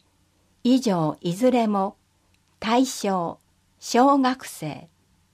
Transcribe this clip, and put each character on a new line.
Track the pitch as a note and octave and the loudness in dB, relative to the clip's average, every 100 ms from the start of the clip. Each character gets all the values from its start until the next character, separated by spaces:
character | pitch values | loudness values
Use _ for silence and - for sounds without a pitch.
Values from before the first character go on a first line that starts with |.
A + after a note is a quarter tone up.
| _ _ _ _ _ _ | _ _ _ _ _ _
以 | A#3+ B3+ | 0 2
上 | B3+ F3+ D#3 - | 2 0 0 -2
い | F3 | -6
ず | F3+ B3+ | 0 0
れ | B3 A3 | 2 0
も、 | G3+ G3 - _ _ _ _ _ _ | 0 -4 -6 _ _ _ _ _ _
対 | G#3 A#3+ B3+ | -2 0 0
象、 | - G3+ F#3+ E3+ - _ _ _ _ | -2 -4 -2 -4 -8 _ _ _ _
小 | - B3 C4+ C#4 | -2 2 4 4
学 | B3+ C4 - | 2 -2 -8
生。 | - D#3 C#3 - _ _ _ _ | -12 -10 -12 -16 _ _ _ _